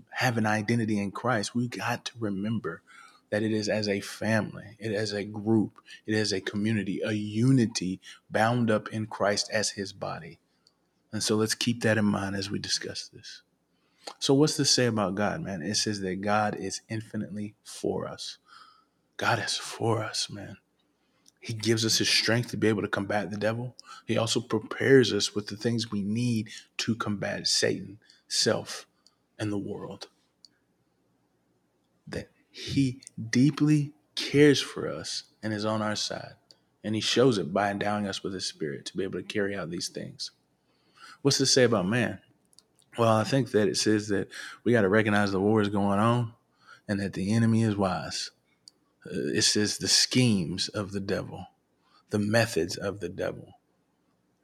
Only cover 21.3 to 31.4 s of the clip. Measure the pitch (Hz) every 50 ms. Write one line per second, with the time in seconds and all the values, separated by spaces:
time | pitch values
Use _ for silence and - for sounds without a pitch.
21.3 | _ _ - - 117 110 110 110 117 110 110 110 - - 104 - - - - -
22.3 | 110 123 123 - - 98 - 107 110 98 - 104 - 104 98 98 101 104 98 87
23.3 | 104 101 101 107 113 117 123 123 - - - - - - - - 110 113 113 113
24.3 | - 123 113 - - 110 - - - - 113 117 135 135 120 101 104 101 - -
25.3 | - 104 104 - 101 - - 120 117 113 113 113 107 104 95 101 107 117 123 123
26.3 | 117 110 110 117 - - - _ _ - - - 110 104 - 104 104 101 101 101
27.3 | 95 92 - - - - - 110 - - 92 - 98 - _ _ _ _ _ -
28.3 | - - - 117 104 - 107 - - - - _ _ _ _ _ _ _ _ _
29.3 | _ - 110 104 101 101 - 98 101 90 92 - 95 95 - - _ _ _ _
30.3 | _ _ _ - _ _ _ _ _ _ _ _ _ _ _ _ _ _ _ _
31.3 | _ _